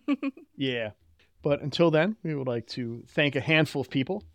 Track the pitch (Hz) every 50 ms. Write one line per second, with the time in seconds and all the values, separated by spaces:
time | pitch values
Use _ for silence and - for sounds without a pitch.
0 | - - 277 254 - 277 - - 311 - _ - 135 131 123 120 113 104 101 _
1 | _ _ _ _ _ _ _ _ - 151 143 143 147 147 - - 170 165 156 151
2 | 160 202 214 - - 165 151 139 131 127 120 117 113 - - 131 123 117 117 120
3 | 113 - - - 147 143 127 139 123 160 160 156 160 - - 143 127 - - 143
4 | 131 - 190 208 - -